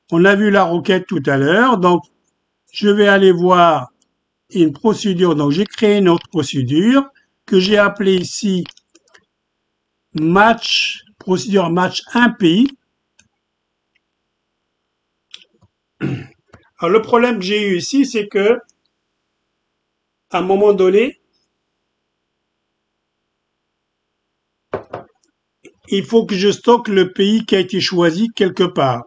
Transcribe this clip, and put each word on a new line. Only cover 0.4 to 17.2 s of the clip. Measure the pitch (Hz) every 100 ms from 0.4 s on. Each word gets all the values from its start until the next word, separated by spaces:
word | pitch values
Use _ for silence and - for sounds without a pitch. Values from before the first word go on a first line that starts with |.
| 208
la | 202 180
requête | 175 139 185 180
tout | 175 143
à | 139
l'heure. | 139 185 254 226
Donc, | 180 175 - _ _ _ _ _ _
je | - 202
vais | 208 202
aller | 196 190
voir | 180 180 180 170 151 127 _ _ _ _ _ _
une | 190 160
procédure. | 139 220 208 208 175 180 151
Donc, | 143
j'ai | 147 208
créé | - 208 208
une | 185
autre | 170 -
procédure | 160 143 139 123 147 208 269 277 _ _ _ -
que | 196
j'ai | 185 208
appelée | 202 202 196 190
ici | 170 - 208 185 170 - _ _ _ - _ _ _ _ _ _ _ _ _
match, | 160 160 185 214 226 - - - - _ _
procédure | - 180 247 196 170
match | 175 180 - -
un | 240 240
pays. | 233 175 175 277 - _ _ _ _ _ _ _ _ _ _ _ _ _ _ _ _ _ _ _ _ _ _ _ _ _ - _ _ _ _ _ _ - 127 - _ _ - _ _
Alors, | 156
le | 214
problème | 220 240